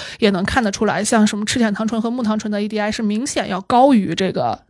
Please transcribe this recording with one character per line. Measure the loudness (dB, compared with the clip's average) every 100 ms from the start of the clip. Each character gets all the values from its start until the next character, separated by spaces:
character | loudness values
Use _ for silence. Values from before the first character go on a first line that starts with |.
| -14 -2
也 | 0
能 | 2 0
看 | 0
得 | 0
出 | 0 0
来， | 0
像 | 0 2 2
什 | 0
么 |
赤 | -4 0
藓 | 0
糖 | 0 -2
醇 | -2
和 | -4
木 | -2
糖 | -2 -2
醇 | -2
的 | -4
A | -4
D | -2
I | -4
是 | -2
明 | -2 -2 -2
显 | -4 -4
要 | -6
高 | 0 4 6 6
于 | 2
这 | 0 -2
个 | 0 -2 -4